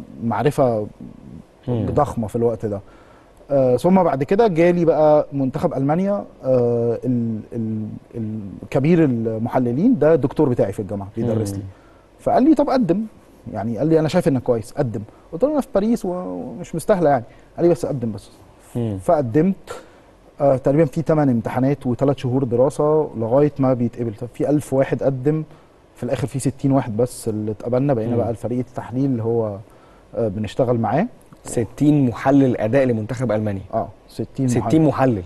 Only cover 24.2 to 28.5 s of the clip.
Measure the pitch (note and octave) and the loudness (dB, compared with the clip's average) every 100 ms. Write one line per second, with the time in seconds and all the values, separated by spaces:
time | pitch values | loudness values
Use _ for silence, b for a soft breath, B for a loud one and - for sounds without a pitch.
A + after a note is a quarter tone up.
24.2 | A#2+ - C3 D3 - C3+ C3+ C3+ C3+ C3+ | -12 -6 0 0 0 0 0 0 -2 0
25.2 | C3 D#3 D3+ b b b b - A#2+ C3+ | -2 -2 -4 b b b b -10 -6 -4
26.2 | B2 C3+ C3+ - C#3 C3+ B2 G#2 B2 - | -4 -2 -4 -2 2 2 0 -2 -2 -2
27.2 | - G#2+ G#2+ G#2+ - B2 C#3+ B2 A2 A#2+ | -6 -4 -4 -6 -2 0 0 0 0 -2
28.2 | A2+ A2 A2 | -2 -4 -6